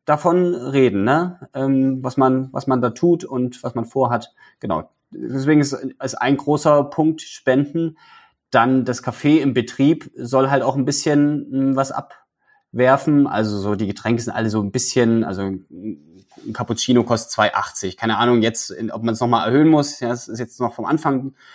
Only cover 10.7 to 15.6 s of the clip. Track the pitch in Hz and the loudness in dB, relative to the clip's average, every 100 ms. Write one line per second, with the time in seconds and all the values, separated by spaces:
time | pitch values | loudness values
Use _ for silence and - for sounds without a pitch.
10.7 | 135 131 143 160 147 147 147 - 131 135 | 0 -2 -2 0 2 2 0 -4 -2 0
11.7 | 135 135 - - - _ _ _ _ _ | 0 -2 -4 -12 -18 _ _ _ _ _
12.7 | 117 127 139 156 147 139 104 110 104 98 | 0 4 4 4 2 2 0 -2 -2 -2
13.7 | 101 104 104 107 117 117 - 113 107 104 | -2 -4 -4 -2 -2 -2 -4 -2 -2 -2
14.7 | 120 - - 117 113 107 92 98 95 | -2 -2 2 2 2 0 -4 -6 -8